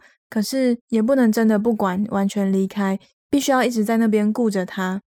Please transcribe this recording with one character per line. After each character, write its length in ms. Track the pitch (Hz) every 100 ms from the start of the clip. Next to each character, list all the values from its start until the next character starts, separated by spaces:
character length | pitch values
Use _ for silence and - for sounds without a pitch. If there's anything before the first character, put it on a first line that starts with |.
| - _ _
可 140 | 220
是 360 | 202 269 254 240 _
也 100 | 220
不 140 | 220
能 180 | 269 233
真 160 | 220 220
的 100 | 214
不 160 | 226
管， 300 | 214 196 180 208
完 180 | 196 196
全 240 | 202 196
离 140 | 190 190
开， 320 | 202 196 190 - _ _
必 100 | 285
须 100 | 262
要 140 | 262
一 60 | 240
直 120 | 240
在 140 | 214 226
那 100 | 226
边 240 | 214 208
顾 200 | 214 226
着 160 | 202 180
它。 340 | - 185 190 -